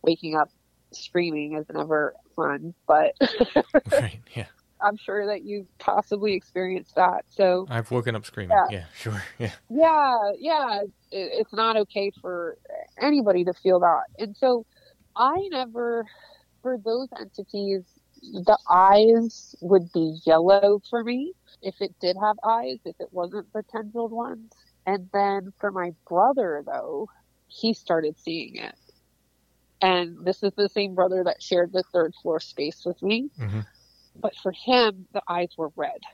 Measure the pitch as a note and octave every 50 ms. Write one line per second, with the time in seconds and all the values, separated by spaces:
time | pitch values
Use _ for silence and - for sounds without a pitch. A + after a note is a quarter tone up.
0 | - D#3+ E3+ - - D#3+ D#3 D#3 D3 - _ _ _ _ _ _ _ _ - -
1 | - - - F3+ F3 E3+ D#3 D3+ D3 D3+ D#3 D#3 D#3 - D#3 D#3 D3+ D#3+ D#3 D3+
2 | D3 - - - _ _ _ - D#3 D3 C#3+ C#3 D#3 E3+ E3+ _ _ - D3+ D#3
3 | D#3 D3 - _ C4+ - - - A#3+ - - - - _ - C#4+ - - D4+ -
4 | A#2+ F#2+ - - - _ - - G#2 - _ _ _ _ _ _ - G#3 G#3 G#3+
5 | - - G3 G#3 G3+ G#3 G#3 F#3+ - G3+ G#3 G#3 F#3+ _ _ _ - - - G3
6 | G#3 - G#3 G3+ G#3 G#3+ G3 F#3+ _ _ _ F3+ F#3 F#3 F#3 - - _ _ -
7 | F#3 F3+ F3+ - - _ _ - G3 F#3 F3+ F3+ F#3+ D3+ B2 A#2 A2+ - B2 B2
8 | A2+ B2 A2+ G#2+ G#2 - - G#2+ G2 F#2 G#3+ G3 F3 - G#2+ F#2 E2 D#2+ - -
9 | - A2+ G#2+ G2 - - - - B2 G2+ - - _ _ A#3 C#4+ D#4+ E4 D#4 D4+
10 | C#4+ C4+ B3 A#3 G#3 G3+ G3+ F3 A#3+ D#4+ D#4+ D#4 C#4 A#3+ G#3+ G3+ G#3 G3 _ _
11 | _ _ - G3 F3+ - - G#3 G#3+ _ - G#3 A3+ A3+ A3 G#3+ G#3 _ - G#3
12 | G3 G3+ - - - F3+ F3+ F3 E3+ E3 - _ _ - - - - _ _ -
13 | A#3+ D4 D4 C#4+ A3+ G#3 F#3 F3+ F3+ F#3 F3 _ _ G3 F#3 F3+ F3 E3+ D#3+ C3+
14 | - - - - G#3+ G3+ G3+ - C#4 B3+ B3 A#3 A3 _ _ _ _ _ _ _
15 | _ _ _ G#3+ A#3+ C4+ D#4 F#4 G4 G4 E4+ C4 B3+ A#3 A3 A#3+ A#3+ A#3 A#3 A#3
16 | A3 - - - - - - _ _ _ _ _ - B3+ B3+ A3+ G3 A3+ A3+ B3
17 | C4+ B3 B3 A#3 A3+ G3 _ - G3 _ - G3+ G3+ G3 G3 F#3+ F3+ _ _ _
18 | _ _ _ _ - - - G3 F3+ G#3 G#3 - _ - F3 F3+ F#3+ F#3+ G3+ G#3
19 | G#3+ A3+ A3+ A#3 A#3 A3 - - - - - _ E3+ F3 G3+ F#3 E3+ F3 - E3+
20 | E3 D#3+ D#3+ D#3+ - D#3+ D#3+ D#3+ E3 F#3 G3 G3 G3 G3+ G#3 G3+ _ - A#3+ A#3
21 | A3+ A#3 B3 B3+ C#4 F4+ F#4+ _ _ _ _ _ - G3 - _ G3+ - _ _
22 | - F3+ F3+ F#3+ G#3 G#3+ G#3+ G#3+ - G#3+ F3 F3 A#3+ - B3+ A#3 _ E3+ E3+ _
23 | E3 - - F3+ F3 F3+ F#3+ G#3+ G#3+ G#3 - G#3+ G#3 _ - G#3+ A3 G#3 G#3+ A#3
24 | A#3 A3 A3+ A#3 A#3 C4 - A3+ A3+ A3+ _ _ _ _ _ _ _ F#3 G3+ G3
25 | F3+ F#3 - G3+ G3+ G3 G3 G3 F#3 G3 - _ - G3+ F#3+ F#3 F3 F3 E3 _
26 | _ - E3+ F3 G#3 B3+ C#4 C4+ A3 F3 D3+ D3 D3 - C#3 B2+ A2+ C#3 E3+ G#3+
27 | A3 - _ _ _ _ _ _ _ _ - - - A3+ A3 - _ - F3 E3
28 | D#3 D3+ D#3+ _ _ E3 E3 E3+ A#2+ A2+ - - - - - _ _ _ _ _
29 | _ _ _ _ _ _ _ _ _ _ _ _ _ _ _ _ F#3+ F#3 F#3 F3+
30 | F3 E3+ E3+ - E3+ F3+ F#3+ - G#3+ G3+ - - G3+ G3 _ G#3+ G3+ G3 F#3 F#3
31 | F3+ F#3 F#3 F#3 F3+ F3+ - - - - F#3 F3 F3 E3+ F#3+ F#3 F3+ _ - F3+
32 | E3 E3 - - _ E3+ D#3+ D3+ - - - - C#3+ D3+ - _ - F3+ F3+ _
33 | - - A3 A3+ C4+ D4 _ E3 A#2+ G#2 G2+ A2 G#2 _ _ _ _ _ _ _
34 | _ _ _ - - D#3+ - - - F#3+ F3 - - - B3+ B3 A#3 A3 G3 F#3+
35 | F#3 _ - G3+ - - F3 F3 F3 F3 - - D#3+ D3 _ - D3 C3+ - -
36 | - -